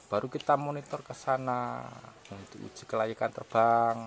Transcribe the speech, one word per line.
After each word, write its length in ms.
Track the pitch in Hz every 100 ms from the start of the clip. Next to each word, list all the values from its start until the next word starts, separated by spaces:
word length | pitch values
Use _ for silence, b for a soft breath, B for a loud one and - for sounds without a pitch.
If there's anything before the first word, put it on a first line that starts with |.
| -
baru 240 | 104 131
kita 240 | 143 -
monitor 480 | 143 143 143 139 143
ke 160 | - 127
sana 640 | - 131 131 123 123 120 123 123 - - -
untuk 320 | 98 98 104
uji 240 | 104 - -
kelayakan 440 | 113 110 113 117
terbang, 600 | - - 113 113 117 117 117